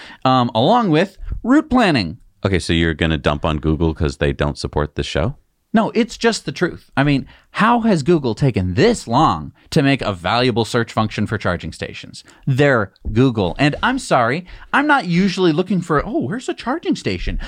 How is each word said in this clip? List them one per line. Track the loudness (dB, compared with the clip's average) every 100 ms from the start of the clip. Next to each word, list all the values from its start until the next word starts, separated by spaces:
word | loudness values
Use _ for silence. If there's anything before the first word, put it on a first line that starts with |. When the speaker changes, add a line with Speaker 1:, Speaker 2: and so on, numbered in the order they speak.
| -20 -4 2
Speaker 1:
um, | 2 2
along | 2 2 2 2
with | 2 0 -4 -10 -6
route | 2 2 4
planning. | 2 4 2 -2 -8 -18 _
Speaker 2:
Okay, | -2 0
so | 2
you're | 2 2
gonna | 2 0 0
dump | 0 0 0
on | 0
Google | 0 0 0
'cause | 0 -2 0
they | -2
don't | 0 -2 -4
support | -6 -4 -4 -4
this | -4
show? | -2 -2 -4 _ _ _
Speaker 1:
No, | 0 0
it's | 0 -2 -2
just | -2 -2
the | -6
truth. | -6 -6 -6 -8 -2
I |
mean, | 0 0 -2 -14 _
how | -2 2 2
has | 2 2
Google | 2 0 0 0
taken | 0 0 0
this | 2 2 2 0
long | 2 2 0 -6 -16 _
to | 0
make | 2 2
a | -2
valuable | -4 -2 0 0 0
search | -2 -2 -2
function | -2 -2 -2 -4
for | -2
charging | -2 -4 -6
stations? | -10 -12 -12 -18 -20 -20 -8 -2
They're | 2 4 4 0 _ -2
Google. | 2 2 2 -2 0
And | 0 0
I'm | -2 -2
sorry, | 0 0 2 -2 -8 -18 -4
I'm | -2 2
not | 0 2
usually | 0 0 2 2
looking | 2 0 -2
for, | 0 -2 -2
"Oh, | -4
where's | -4 -6 -6
a |
charging | -8 -6 -4 -4
station?" | -4 -4 -4 -4 -6